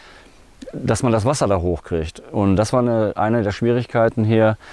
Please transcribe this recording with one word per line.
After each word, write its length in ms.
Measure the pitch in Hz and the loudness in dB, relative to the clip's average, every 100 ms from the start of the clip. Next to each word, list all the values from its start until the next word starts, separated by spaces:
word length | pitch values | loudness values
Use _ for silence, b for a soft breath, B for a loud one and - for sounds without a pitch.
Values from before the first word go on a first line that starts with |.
| B B B B B - - | B B B B B -20 -16
dass 280 | - 127 113 | -6 -2 0
man 100 | 127 | 0
das 140 | 113 104 | 0 0
Wasser 220 | 147 120 | 0 0
da 120 | 95 | 0
hochkriegt. 600 | 87 85 - 85 80 - - | 0 -4 -4 -6 -6 -10 -8
Und 240 | - 98 95 | -2 2 2
das 160 | 107 | 2
war 100 | 127 | 0
eine, 320 | 120 113 107 - | 2 0 0 0
eine 260 | 107 117 | 0 0
der 100 | 101 | -2
Schwierigkeiten 720 | 95 117 123 117 120 113 117 | -2 0 0 0 0 0 2
hier, 340 | 110 113 110 107 B | 2 4 2 0 B